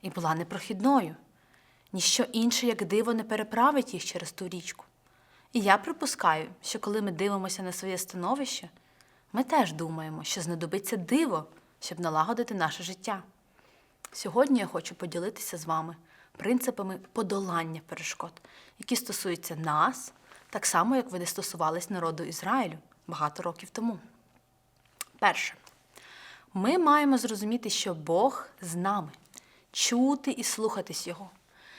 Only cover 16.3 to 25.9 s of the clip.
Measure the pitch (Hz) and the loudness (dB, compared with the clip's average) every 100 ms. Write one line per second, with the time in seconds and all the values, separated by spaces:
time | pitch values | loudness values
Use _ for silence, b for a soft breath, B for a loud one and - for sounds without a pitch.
16.3 | - 208 247 247 - 190 190 - - 196 | -6 2 2 2 -4 -6 -8 -6 -4 -2
17.3 | 202 185 170 165 160 - 160 156 - 165 | -2 0 -2 -2 -8 -10 -10 -8 -8 -10
18.3 | - B B B _ - 240 - - 190 | -12 B B B _ -4 -2 -2 -6 -4
19.3 | 170 - 156 160 151 185 - - - B | -4 -6 -4 0 4 4 2 -12 -18 B
20.3 | B B 208 - 175 208 262 247 180 175 | B B -2 2 4 4 2 0 -4 -4
21.3 | - - 170 160 170 - 190 165 156 165 | -4 -6 0 0 0 -4 -2 -2 -2 -6
22.3 | 160 190 262 196 160 - _ - 156 151 | -6 0 0 0 -6 -18 _ -12 -4 -4
23.3 | 196 180 165 - - 233 180 - _ _ | -2 -6 -6 -12 -4 -4 -4 -12 _ _
24.3 | _ _ _ _ _ _ _ - - 202 | _ _ _ _ _ _ _ -16 2 2
25.3 | - - - - B B | 2 -4 -8 -20 B B